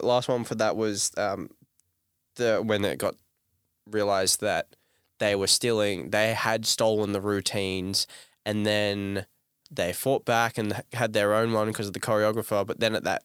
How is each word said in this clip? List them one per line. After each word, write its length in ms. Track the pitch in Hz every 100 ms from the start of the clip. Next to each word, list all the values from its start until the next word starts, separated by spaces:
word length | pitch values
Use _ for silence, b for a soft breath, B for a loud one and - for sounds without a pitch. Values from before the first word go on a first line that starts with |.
last 260 | 117 123 120
one 160 | 127
for 100 | 113 113
that 200 | 107 90
was, 340 | 110 101 - -
um, 320 | 101 95 - - _ _ _ _ _ _ _ -
the, 220 | 120 104
when 220 | 110 104
it 140 | 101 69
got 160 | 101 - _ _ _ _ _ _ -
realized 500 | 107 101 98 95 -
that 340 | 104 85 - _ _ _ _ _
they 140 | 107
were 120 | 101 95
stealing, 640 | - 123 113 104 92 65
they 240 | 104 110
had 320 | 113 120 113 113
stolen 460 | - 113 107 104
the 80 | 101
routines, 840 | 101 101 - 107 95 95 92 98 - B B B
and 220 | 107 107 104
then 580 | 104 104 101 98 98 95 _ _ _ _
they 220 | 143 90
fought 320 | 101 135 135
back 320 | - 117 117 -
and 260 | 107 104 -
had 180 | 120 117
their 220 | 107 101
own 180 | 107 117
one 180 | 110 107
'cause 140 | 107 104
of 40 |
the 80 | 92
choreographer. 680 | - 107 107 110 101 104 95
But 140 | -
then 140 | 113
at 100 | 110
that 180 | 85 92